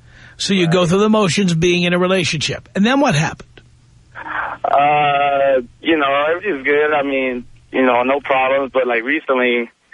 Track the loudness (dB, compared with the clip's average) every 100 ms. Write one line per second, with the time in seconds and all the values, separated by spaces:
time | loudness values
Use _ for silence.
0 | -20 -20 -20 -8 -2 0 2 2 2 2
1 | 4 2 2 2 0 2 2 0 0 0
2 | 2 0 -2 -4 -6 -8 -6 0 2 2
3 | 2 2 -2 -6 -16 -20 -20 _ _ -20
4 | _ -16 -10 -8 -8 -8 -2 2 2 2
5 | 2 0 0 0 2 0 -2 -6 -2 0
6 | 0 0 0 -2 -4 -4 0 0 2 0
7 | -2 -2 -4 -6 -10 -20 _ 0 2 2
8 | 2 -2 0 0 0 0 -2 -2 0 -2
9 | -2 -4 -2 0 0 -2 -4 _ _